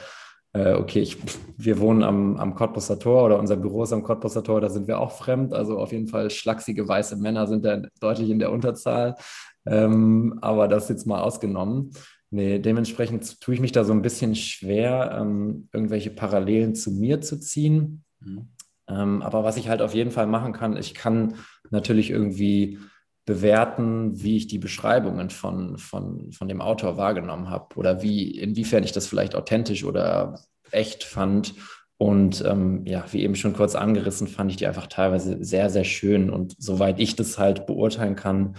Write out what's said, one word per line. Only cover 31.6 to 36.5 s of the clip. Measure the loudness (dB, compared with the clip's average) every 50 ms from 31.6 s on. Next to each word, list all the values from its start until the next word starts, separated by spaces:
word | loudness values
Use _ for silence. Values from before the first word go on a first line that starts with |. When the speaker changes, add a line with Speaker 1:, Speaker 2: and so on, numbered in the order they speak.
| -20 -20 -20 -20 _ _ _
Speaker 1:
Und, | _ 2 4 6 6 6 4 4 2 0
ähm, | 0 2 2 2 2 0 -2 -4
ja, | -4 -6 -6 -6 -4
wie | -2 0
eben | 0 0 0
schon | 0 0 -2 2
kurz | 2 2 2 2
angerissen, | 0 2 2 2 2 2 -2 -2 -2 -6
fand | -6 -4 -2 -2 -2
ich | -2
die | 0 -2
einfach | -2 -2 -4 -10
teilweise | -8 -2 0 2 2 2 0 0 -2 -4 -6 -4
sehr, | -2 0 2 2 2
sehr | 2 2 0
schön. | 0 -2 0 2 2 4 4 4 2
Und | 0 -2 -4 -6